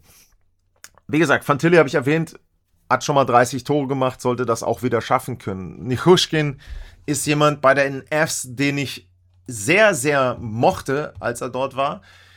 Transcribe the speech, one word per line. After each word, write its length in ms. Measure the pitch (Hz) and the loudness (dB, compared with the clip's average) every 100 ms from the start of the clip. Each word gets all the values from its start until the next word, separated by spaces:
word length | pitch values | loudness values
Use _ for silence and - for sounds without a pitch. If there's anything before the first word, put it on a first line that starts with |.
| _ _ _ _ _ _ _ _ - _ - | _ _ _ _ _ _ _ _ -20 _ -4
Wie 100 | 147 | 0
gesagt, 240 | 156 127 | 2 2
Fantilli 320 | - 139 165 170 | 0 0 4 4
habe 140 | 147 | 4
ich 60 | 156 | 2
erwähnt, 440 | 131 156 165 - _ _ _ _ _ | 0 0 -2 -10 _ _ _ _ _
hat 140 | 127 | -2
schon 120 | - 143 | 0 2
mal 100 | 131 | 4
dreißig 400 | 120 123 135 120 | 4 4 0 -2
Tore 220 | 147 135 | -2 0
gemacht, 340 | 135 131 - | -2 -2 -2
sollte 240 | 127 120 123 | -4 -2 -2
das 180 | 113 | -2
auch 200 | - 117 | -2 -4
wieder 180 | 123 113 | -2 -2
schaffen 380 | - 131 - 120 | 0 -2 -2 -10
können. 440 | - 95 90 - | -8 -8 -10 -10
Nichushkin 800 | 101 123 - 175 - 160 147 139 - - - - - | -6 0 6 6 4 0 -2 -4 -12 -16 -16 -14 -6
ist 200 | 147 - | -4 -2
jemand 340 | 147 151 147 | 2 2 4
bei 140 | 131 | 2
den 300 | 135 139 135 - | 4 2 -2 -4
Fs, 380 | 151 156 - 127 | -2 -2 -4 -10
den 260 | 120 143 143 | -4 -2 -2
ich 320 | 131 - - _ _ _ - | -6 -10 -18 _ _ _ -16
sehr, 480 | 117 98 180 214 165 | -8 0 4 4 2
sehr 420 | 135 143 127 120 | 0 0 0 -2
mochte, 760 | 117 107 139 139 - 139 151 - | -8 0 0 0 -4 -6 -6 -8
als 220 | 110 120 | -8 -6
er 80 | 131 | -8
dort 260 | 123 131 117 | -6 -6 -4
war, 280 | 139 180 - - _ | -4 -6 -14 -20 _